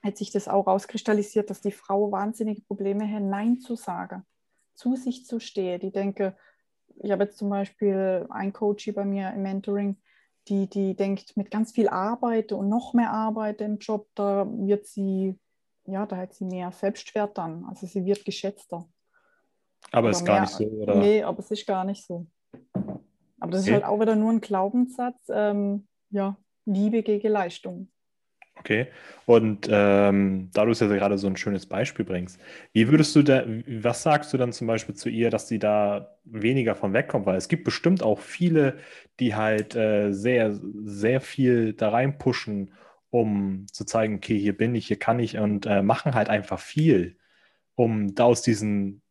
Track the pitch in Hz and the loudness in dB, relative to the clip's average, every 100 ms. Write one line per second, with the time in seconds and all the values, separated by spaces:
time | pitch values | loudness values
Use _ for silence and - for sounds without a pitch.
0 | 208 - 202 208 - 196 196 190 - 226 | -6 -6 -6 -6 0 0 2 -2 -2 -8
1 | - 208 208 - 208 190 208 - - 196 | -2 0 0 -2 -2 -6 -8 -8 -4 -2
2 | 208 196 202 226 214 208 _ 202 196 202 | 0 -2 -4 -4 -6 -6 _ -6 -4 -4
3 | 214 214 196 196 220 247 254 233 - 175 | -4 -4 -4 -2 -2 -2 -4 -10 -8 -10
4 | 180 185 - _ _ _ _ _ 247 262 | -10 -12 -16 _ _ _ _ _ -4 -2
5 | 254 247 - 233 - - 185 175 196 196 | -4 -8 -8 -10 -8 -4 -4 -4 -4 -4
6 | 196 196 196 190 _ _ _ _ _ - | -4 -2 -4 -6 _ _ _ _ _ -12
7 | 202 190 202 - 202 202 196 _ 208 196 | -2 0 0 -2 -4 -2 -4 _ 0 0
8 | 190 185 170 - 190 196 208 208 - 202 | 0 -2 -4 -6 -6 -2 -2 -2 -4 -4
9 | 196 196 190 202 196 196 196 202 202 196 | -4 -4 -4 -6 -4 -4 -4 -2 -2 -6
10 | _ _ _ _ - 196 196 202 196 190 | _ _ _ _ -4 -2 0 -2 -2 0
11 | 196 196 - - 196 214 226 - 214 180 | -2 -2 -6 -8 -4 -4 -2 2 0 0
12 | 196 240 240 226 214 202 196 226 247 240 | -4 -2 0 0 -2 -4 0 -2 0 0
13 | 226 220 220 220 214 214 214 208 - 214 | 2 0 -2 -2 -4 -4 -6 -6 -4 -6
14 | 208 - 202 196 202 214 196 208 208 - | -6 -4 0 0 -2 -2 0 0 -2 -6
15 | 196 190 190 185 _ _ _ _ - 190 | -4 -2 -2 -6 _ _ _ _ -10 -8
16 | 208 185 185 _ 185 185 180 180 196 - | -6 -8 -10 _ -8 -8 -10 -6 -6 -6
17 | - 220 208 208 165 165 - 180 180 202 | -8 -4 -4 -6 -8 -10 -14 -14 -8 -4
18 | 185 202 - - 196 196 - 170 170 _ | -2 -2 -4 -6 -8 -10 -14 -14 -14 _
19 | _ _ _ _ _ _ _ _ - 117 | _ _ _ _ _ _ _ _ -2 0
20 | 117 92 101 101 101 - 110 110 104 101 | 2 0 2 2 2 -2 -4 -4 2 4
21 | 202 214 - 208 196 214 - 190 185 196 | 6 4 2 -6 -8 -8 -4 -4 -4 -6
22 | - 175 165 _ _ - _ - 202 196 | -10 -12 -12 _ _ -20 _ -8 -6 -10
23 | _ _ _ _ 170 185 196 208 - 208 | _ _ _ _ -4 -2 2 2 2 0
24 | 220 220 220 226 - 196 196 247 254 - | 2 2 2 0 0 -2 0 0 0 -2
25 | 247 247 - 214 208 202 202 202 196 _ | -8 -8 -6 -2 0 0 -2 -4 -8 _
26 | _ 202 196 196 _ _ - 190 214 226 | _ -4 -4 -6 _ _ -2 0 2 2
27 | 214 208 214 214 180 175 190 180 190 _ | 0 0 2 0 -2 -6 -12 -12 -16 _
28 | _ _ _ _ _ - - 110 131 - | _ _ _ _ _ -20 -2 -2 -2 -10
29 | - - - 117 110 101 - 104 101 101 | -20 -14 6 6 6 -2 2 4 6 6
30 | 101 98 98 95 92 104 110 113 107 101 | 6 4 2 0 -4 0 2 4 2 2
31 | 101 98 98 95 - 98 - 95 - - | 2 0 0 -2 -4 -4 -4 -4 -4 -4
32 | 101 90 90 - - - - 107 113 151 | -4 -4 -6 -12 -20 -20 -2 2 6 6
33 | 151 151 143 131 123 113 - 113 117 117 | 6 6 6 6 2 -6 -8 -2 -2 0
34 | 165 147 147 131 123 117 113 113 - 101 | 2 2 2 0 0 -2 -2 -2 -4 -8
35 | 117 113 117 110 - 113 107 107 104 101 | -6 0 2 0 -2 -2 2 2 2 -2
36 | - _ - 113 110 135 113 101 101 104 | -8 _ -14 -2 0 2 0 0 0 0
37 | 135 127 98 92 - 160 - - 175 190 | 0 -2 0 -2 0 -2 -2 0 2 2
38 | 110 104 - - 175 160 139 - - - | 2 0 -4 -2 2 4 2 0 -16 -20
39 | - - 123 104 110 107 104 117 107 104 | -20 -2 -2 0 0 0 -2 0 2 2
40 | 101 98 110 123 110 101 95 104 107 101 | 2 0 2 2 2 -2 -8 -12 -12 0
41 | 110 131 - - 127 120 110 107 107 113 | 2 2 -2 0 4 4 2 0 2 2
42 | 135 143 135 120 - 104 95 _ - _ | 0 0 0 0 -4 -6 -6 _ -20 _
43 | _ 120 107 101 98 95 101 - 107 113 | _ 0 2 0 0 -4 -8 -12 -2 0
44 | 110 101 - 107 104 98 113 120 - 107 | 0 -2 0 0 0 0 0 0 -2 -2
45 | - 117 113 110 107 101 107 101 98 123 | 0 0 0 0 0 0 2 2 4 2
46 | 151 117 104 107 98 92 - - 160 107 | 2 0 2 0 -2 -8 -6 2 4 4
47 | 85 - _ _ _ _ _ - 117 110 | 2 -8 _ _ _ _ _ 0 2 2
48 | 101 95 120 117 - 107 107 104 98 98 | -2 4 4 4 2 0 0 0 -2 -8
49 | _ | _